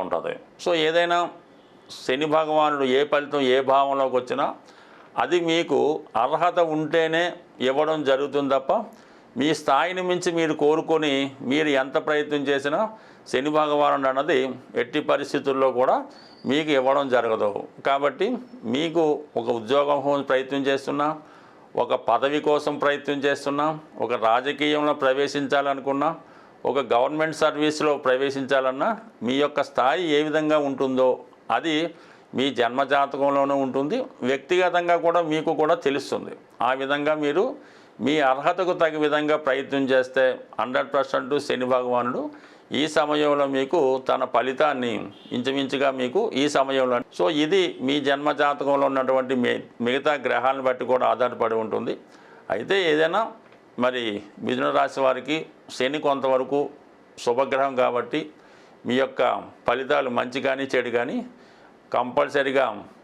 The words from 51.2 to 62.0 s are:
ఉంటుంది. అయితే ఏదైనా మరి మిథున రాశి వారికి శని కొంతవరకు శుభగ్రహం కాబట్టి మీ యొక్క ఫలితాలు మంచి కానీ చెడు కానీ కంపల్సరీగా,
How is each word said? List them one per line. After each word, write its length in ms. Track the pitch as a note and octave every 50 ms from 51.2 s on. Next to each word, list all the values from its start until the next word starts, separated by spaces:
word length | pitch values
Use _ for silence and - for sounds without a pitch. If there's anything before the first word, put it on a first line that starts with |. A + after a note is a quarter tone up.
| B2 A#2+ A#2+ A2 A#2 A2 A2+ A2+ A2
ఉంటుంది. 320 | G#2 G#2+ A2 A#2 - - - - - - - - - - - - - -
అయితే 220 | G#2 B2+ D3+ F#3+ G3 F#3 D#3+
ఏదైనా 300 | D3+ D#3 D#3+ D#3+ F3+ G#3 A3+ - - - - - - - _ - - - B2
మరి 180 | B2+ B2+ B2+ A#2 A2 G2+ G2 - - - - G#2+
మిథున 240 | A#2 B2+ B2+ C#3 D3 C#3
రాశి 220 | C#3+ C#3 C#3 - C#3 C3+
వారికి 300 | C3 B2+ B2+ B2 C3+ D3+ D#3+ D#3 - - - - - -
శని 240 | - B2+ C3+ D3 D#3 D3+
కొంతవరకు 540 | C#3+ C#3 C3+ B2 C3 C3 B2+ C3 B2+ C#3 C#3+ C#3+ - - - - - - - - - - - -
శుభగ్రహం 500 | B2 A#2+ B2+ C#3 A#2+ C#3 C3+ C#3 C#3 C3 B2 B2
కాబట్టి 400 | B2 A#2+ A#2+ A#2 - - D#3 D#3 - - - - - - - - - - - -
మీ 100 | A2+ B2 C3 C3+
యొక్క 180 | C3 - - C3 A#2 G#2+ G2 G2 G#2 - - -
ఫలితాలు 420 | - A#2+ C3 C3 B2 D3 C#3+ C#3 B2+ A#2+ A#2+
మంచి 220 | A#2+ B2 B2 C#3 A#2+
కానీ 180 | C3+ C3+ C3+ C3+ C3 -
చెడు 180 | B2+ A#2+ A#2+ A2+
కానీ 220 | A#2+ A#2+ C#3 G#3 B3 - - - - - - - - - - - - _ - -
కంపల్సరీగా, 680 | A#2